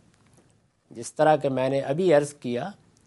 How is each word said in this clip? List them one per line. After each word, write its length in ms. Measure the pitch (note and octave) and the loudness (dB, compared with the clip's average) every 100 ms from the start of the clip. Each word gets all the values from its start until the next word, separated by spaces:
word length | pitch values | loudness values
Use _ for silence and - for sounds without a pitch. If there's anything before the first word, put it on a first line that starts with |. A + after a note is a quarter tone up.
| _ _ _ _ _ _ _ _ _ | _ _ _ _ _ _ _ _ _
جس 240 | A2+ A#2 | -16 -12
طرح 220 | - D#3 D3+ | 0 2 4
کہ 120 | C#3 | 0
میں 200 | C3 C3 | -2 -2
نے 120 | C3+ | -2
ابھی 340 | C3+ D3+ F#3 | -2 -2 4
عرض 200 | D3 D3 | 4 2
کیا، 360 | - B2+ A#2+ F3 - _ _ | -6 -8 -6 -8 -14 _ _